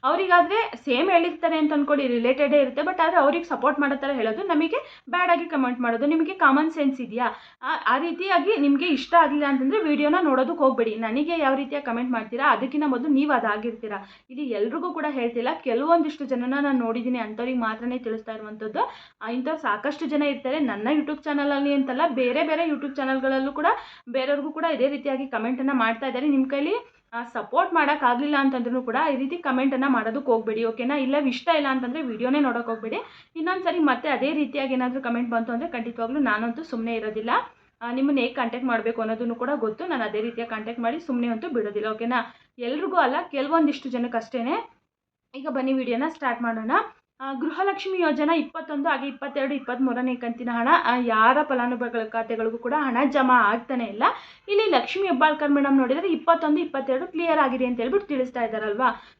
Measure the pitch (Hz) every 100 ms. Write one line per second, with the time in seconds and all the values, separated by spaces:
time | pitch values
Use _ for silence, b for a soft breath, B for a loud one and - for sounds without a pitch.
0 | 262 339 381 349 349 415 440 240 - 247
1 | 359 349 339 - 330 320 302 302 285 294
2 | 262 240 240 262 285 294 262 254 311 370
3 | 330 349 277 339 330 294 269 294 285 277
4 | 269 277 220 220 392 302 330 494 554 -
5 | - 349 359 339 330 311 254 247 247 226
6 | 285 320 320 381 294 269 311 320 277 262
7 | 247 220 247 B B B 254 302 - 254
8 | 339 339 381 359 330 427 285 277 349 269
9 | - 339 320 294 285 269 262 427 320 294
10 | 294 349 330 254 262 339 269 247 226 214
11 | 226 233 302 339 277 269 277 285 285 233
12 | 254 233 214 240 285 226 254 294 302 254
13 | 294 269 294 254 233 214 226 220 220 202
14 | 196 B _ 254 285 208 220 311 359 330
15 | 302 269 240 240 240 - 262 233 294 339
16 | 302 - 277 254 247 269 285 262 226 233
17 | 240 247 214 214 240 254 226 220 240 247
18 | 233 220 220 220 214 214 214 285 494 B
19 | B _ 220 247 262 311 226 208 277 294
20 | 320 294 294 277 262 302 269 208 220 302
21 | 294 294 - 285 285 285 285 285 269 254
22 | 330 262 247 269 320 311 339 294 277 277
23 | 262 269 262 269 269 277 320 440 B B
24 | - 247 262 285 285 311 330 285 262 285
25 | 285 262 269 226 226 254 269 269 226 226
26 | 269 247 294 277 262 277 302 453 480 b
27 | _ 233 240 226 202 277 349 339 285 294
28 | 262 240 294 294 269 262 240 254 254 233
29 | 311 269 269 349 302 254 269 262 277 247
30 | 220 240 277 226 220 220 226 226 247 294
31 | 262 285 277 240 - 320 285 262 247 285
32 | 269 214 247 285 269 240 233 226 220 359
33 | B B B 330 320 370 349 349 294 254
34 | 311 262 269 302 277 285 269 254 254 254
35 | 254 240 240 233 226 233 339 247 233 233
36 | 226 277 262 214 233 233 330 233 226 226
37 | 214 214 226 403 494 b b _ 233 254
38 | 269 277 240 247 233 254 254 226 214 226
39 | 220 220 233 233 247 294 220 220 370 285
40 | 214 214 233 226 233 220 214 240 233 311
41 | 330 247 240 226 339 240 208 208 214 220
42 | 233 247 233 B B - 240 294 381 370
43 | 277 294 349 277 277 330 294 - 269 240
44 | 233 233 226 254 233 392 453 _ _ _
45 | _ _ _ 269 285 262 262 262 247 233
46 | 302 320 269 240 240 226 220 339 440 -
47 | _ _ 269 269 302 320 392 392 381 381
48 | 330 285 302 330 302 320 320 294 285 262
49 | 277 - 277 285 269 285 - 247 262 240
50 | 254 247 233 233 247 233 233 339 - 247
51 | 240 220 226 269 294 254 240 247 240 233
52 | 220 226 226 226 220 233 247 294 277 233
53 | 285 277 254 254 208 233 - 254 226 202
54 | 285 494 B B - 403 440 285 240 370
55 | 392 277 311 302 294 285 277 269 254 277
56 | 370 311 - 339 330 302 339 269 262 262
57 | 359 320 339 311 269 247 254 240 233 403
58 | 403 277 254 254 226 220 214 208 254 220
59 | B B